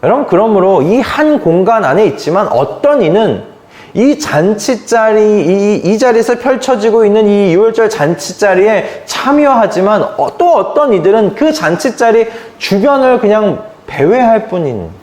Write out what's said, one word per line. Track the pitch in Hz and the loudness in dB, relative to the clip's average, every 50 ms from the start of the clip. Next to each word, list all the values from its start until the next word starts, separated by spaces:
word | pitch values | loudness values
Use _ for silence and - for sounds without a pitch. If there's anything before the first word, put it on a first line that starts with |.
여러분, | - 143 220 277 277 | 0 0 0 0 0
그러므로 | - - 175 214 226 214 190 180 190 196 165 | 0 2 2 2 2 2 2 2 2 2 2
이 | 135 160 208 262 | 2 2 0 0
한 | 240 - - - 311 302 302 247 | -2 -2 -2 -2 0 0 0 0
공간 | - 170 165 180 190 190 226 220 196 | 0 0 0 2 2 2 0 0 0
안에 | 131 139 185 226 | 0 0 2 2
있지만 | 180 - - - 147 165 196 214 - | 0 0 -4 -6 -2 -2 -2 -2 0
어떤 | - - 139 208 - - - 285 294 277 | -2 -2 -2 -2 -6 -2 0 0 2 2
이는 | 202 156 165 208 226 185 113 92 98 - - - - - - - - - | 0 0 0 0 0 0 -2 -4 -8 -14 -20 -20 -20 -20 -20 -20 -20 -10
이 | - - 226 285 294 294 | -2 0 2 2 2 0
잔치 | 302 - - 151 165 196 214 214 - - 254 214 - | -4 -4 -2 0 0 0 -2 -2 -2 -4 -4 -4 -4
자리, | - 226 233 220 220 214 214 214 214 214 208 151 | -2 0 0 2 2 2 2 2 2 2 2 2
이, | 160 185 196 202 208 208 | 0 0 0 2 0 0
이 | - - 170 214 214 | 0 0 -2 0 2
자리에서 | 262 247 226 226 226 - 240 240 | 2 2 2 2 2 0 -2 -2
펼쳐지고 | - 269 269 240 - - 254 214 202 226 208 226 226 | 0 -2 -2 -2 -2 -2 -2 0 0 0 2 2 2
있는 | 208 202 220 220 208 | 4 2 2 2 2
이 | 208 202 202 190 | 2 2 2 2
유월절 | 165 180 214 226 220 226 226 214 | 2 2 2 2 2 0 0 0
잔치 | 220 - 147 151 170 - - - 185 - | 0 -2 -2 -2 -2 -4 -6 -12 -6 -2
자리에 | 208 202 185 180 196 214 220 196 151 - - - - | 0 0 2 2 2 2 2 0 -2 -4 -12 -14 -14
참여하지만, | - - - - 247 285 294 294 285 269 233 220 180 147 170 185 202 214 202 151 - - | -10 -10 -6 -2 0 0 2 2 2 2 2 0 0 0 -2 0 0 0 0 -2 -4 -4
어, | - - - - | -6 -6 -6 -2
또 | - 349 349 330 | -2 0 2 2
어떤 | 294 285 - - 294 294 277 | 0 0 -2 -2 -2 0 2
이들은 | 220 185 156 190 202 226 214 185 - | 0 2 2 2 2 2 2 0 -2
그 | - 285 311 | 0 -2 -2
잔치 | 311 311 196 156 170 170 - 269 220 | -2 -2 -2 -2 -2 -2 -4 -6 -2
자리 | - 240 233 220 226 220 226 - - - - - - | 0 0 2 2 2 0 -2 -6 -16 -18 -20 -16 -14
주변을 | - - 196 196 202 285 277 269 262 254 254 233 | -4 -2 -2 0 2 2 2 2 2 2 2 2
그냥 | - 202 208 214 214 202 147 - - - - - - | 2 0 0 2 0 -2 -2 -4 -10 -16 -20 -20 -20
배회할 | - - - 135 160 220 254 247 226 226 220 220 - | -16 -4 -2 0 0 2 2 2 2 2 0 -2 -4
뿐인 | 180 180 165 139 120 104 87 80 87 - | -6 -4 -4 -4 -6 -6 -10 -12 -14 -18